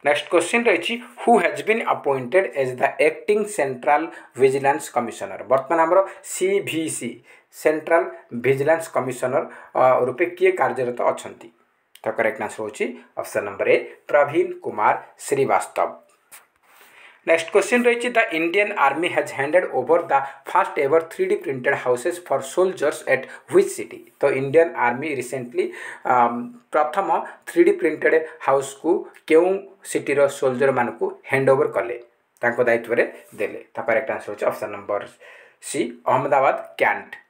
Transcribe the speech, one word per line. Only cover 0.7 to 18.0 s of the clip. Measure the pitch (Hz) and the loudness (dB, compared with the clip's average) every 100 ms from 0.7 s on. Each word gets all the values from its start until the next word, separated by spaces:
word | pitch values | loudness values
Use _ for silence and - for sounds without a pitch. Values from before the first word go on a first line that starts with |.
| 190 - 233 - - | 2 0 -6 -10 -4
ହୁ | - 226 | 4 4
ହାଜ୍ | 165 147 | 4 -2
ବିନ୍ | 165 220 - | -2 -2 0
ଆପଏଣ୍ଟେଡ୍ | 135 147 135 123 185 - | -2 -2 -2 2 0 2
ଏଜ୍ | 143 127 | -2 -4
ଦ | 123 | 0
ଆକ୍ଟିଂ | 127 - 151 156 - 208 | -2 2 2 2 0 0
ସେଣ୍ଟ୍ରାଲ | 208 - 135 123 147 147 165 - - 120 | 0 -2 -2 -2 0 0 0 -10 -16 2
ଭିଜିଲାନ୍ସ | 135 135 139 151 - | 2 4 0 0 -2
କମିଶନର? | 123 117 - 98 92 | -4 -4 -8 -12 -12
ବର୍ତ୍ତମାନ | 101 165 - 165 | 0 0 2 0
ଆମର | 165 180 196 - | 4 2 2 -8
ସି | - - 185 196 | -14 -4 0 0
ଭି | 143 160 156 | -2 -6 -6
ସି, | 139 120 - _ - _ | -6 -10 -12 _ -20 _
ସେଣ୍ଟ୍ରାଲ | - 160 156 160 170 180 - _ | 0 0 0 2 2 2 -10 _
ଭିଜିଲାନ୍ସ | 120 127 135 143 165 160 | -2 0 2 2 0 0
କମିଶନର, | 127 131 123 127 139 - - - - | -4 -4 -4 -2 -2 -4 -14 -8 2
ଅ, | 131 123 | 4 4
ରୂପେ | 123 127 175 | 0 0 -4
କିଏ | - 185 | 2 0
କାର୍ଯ୍ୟରତ | 185 127 120 123 120 | 2 -2 0 -4 -2
ଅଛନ୍ତି? | - - 101 - - _ _ _ _ - | -2 -2 -10 -18 -20 _ _ _ _ -10
ତ | 113 | -6
କରେକ୍ଟ | - 110 107 | -2 -2 -2
ଆନ୍ସର | 104 - | -8 -8
ହେଉଛି | 107 - 233 - - - | -12 -6 -8 -8 -12 -12
ଅପସନ୍ | - 110 | -6 -6
ନମ୍ବର | 101 98 113 | -6 -4 2
ଏ, | 139 - - - | 2 0 -16 0
ପ୍ରବୀଣ | 147 135 160 185 - | 2 4 0 -2 -6
କୁମାର | 120 107 113 139 - _ | -8 0 0 0 -6 _
ଶ୍ରୀବାସ୍ତବ। | - 139 135 95 - - 87 - _ _ _ - _ _ _ _ - - - _ 165 | -4 0 2 2 0 -2 -4 -4 _ _ _ -20 _ _ _ _ -20 -20 -20 _ 0
ନେକ୍ସଟ | 165 - | 0 4
କ୍ୱେଶ୍ଚନ | 202 - 240 | 2 4 2
ରହିଛି, | 240 240 | 2 2